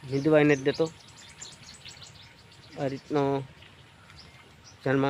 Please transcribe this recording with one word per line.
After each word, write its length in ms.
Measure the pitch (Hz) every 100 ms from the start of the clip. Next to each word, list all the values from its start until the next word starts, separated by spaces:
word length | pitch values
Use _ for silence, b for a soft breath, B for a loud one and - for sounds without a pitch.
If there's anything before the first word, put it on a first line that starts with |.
| 135
નીંદવાય 360 | 139 143 156 147
નથી 200 | 143 139
દેતો. 180 | - 160 - - - - - - - - - - - - - - - - - - -
આ 100 | 143
રીતનો 300 | 135 - 151 139 139 131 - - - - - - - - - - - - -
જન્મ 220 | 135 135 139